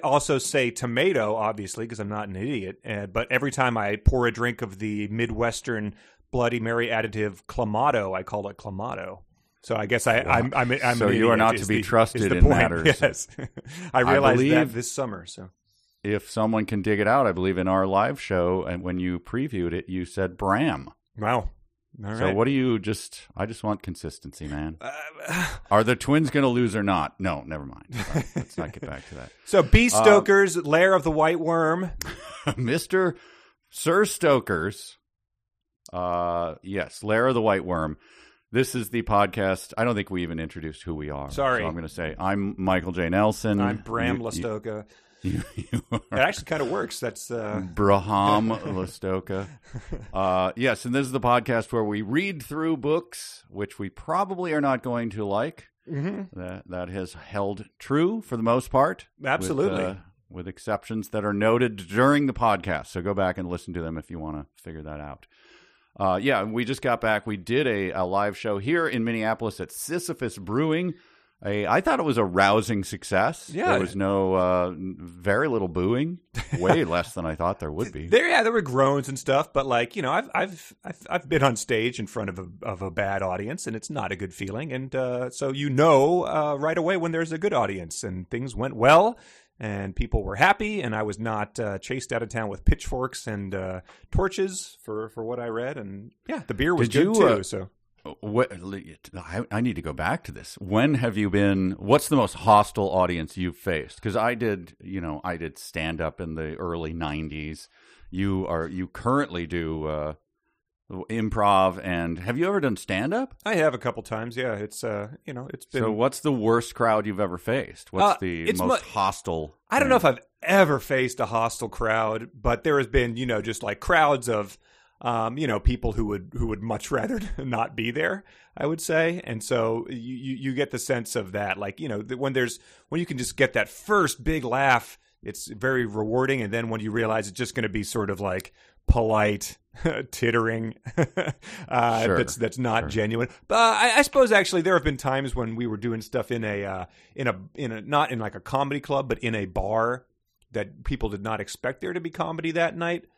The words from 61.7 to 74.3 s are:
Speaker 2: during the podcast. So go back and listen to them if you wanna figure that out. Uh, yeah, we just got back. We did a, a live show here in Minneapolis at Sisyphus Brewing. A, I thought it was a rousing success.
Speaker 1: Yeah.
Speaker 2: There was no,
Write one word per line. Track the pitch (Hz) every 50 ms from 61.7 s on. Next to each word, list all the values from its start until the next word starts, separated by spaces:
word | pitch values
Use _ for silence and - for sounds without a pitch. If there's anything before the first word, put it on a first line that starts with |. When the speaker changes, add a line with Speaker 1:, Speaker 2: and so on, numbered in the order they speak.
| 110 98 92 82
Speaker 2:
during | 98 110 127 139 147 147 147
the | 135 120
podcast. | - 117 113 104 92 85 101 87 73 - -
So | - 92
go | 85 98 101
back | 95 98 92 90 -
and | 90 87
listen | 90 87 - - 87
to | 87
them | 82 80 80 80
if | 76 -
you | 87 82
wanna | 78 78 78 76 71 - _
figure | _ - 87 80 80 76
that | 78 76 76
out. | 73 73 69 - _ - _ _ _ _ - - _ _ _ _ _ _ _ -
Uh, | 98 95 92 95
yeah, | 107 135 135 104 98
we | 110 110 120 123
just | 107 135 -
got | - 135 120 117
back. | - 110 107 104 -
We | 113 107 98
did | 87 - 117 135 151 131
a, | 110 101 98 92
a | - 92 92
live | 90 92 98 101 104 98 -
show | - 113 104 98
here | 98 123 160 170 165
in | 151 - 120 113
Minneapolis | 117 117 113 110 110 113 - - 110 - -
at | 92 -
Sisyphus | - - - - 160 175 175 - 160 - 131 117 104 101
Brewing. | 95 85 104 127 156 160 156 165 180 180 156 - _ _ _ _ _ _ _ _ -
A, | 98 101 104 101 87
I | 110 160
thought | 185 - - 262
it | 170
was | 156 127 117
a | 107
rousing | 95 87 95 98 98 101 110 104 - 113 104 95
success. | - - 95 - - 101 92 104 131 165 - - - 160
Speaker 1:
Yeah. | 170 220 359
Speaker 2:
There | - -
was | 95 90 -
no, | 98 101 95 98 98 95 92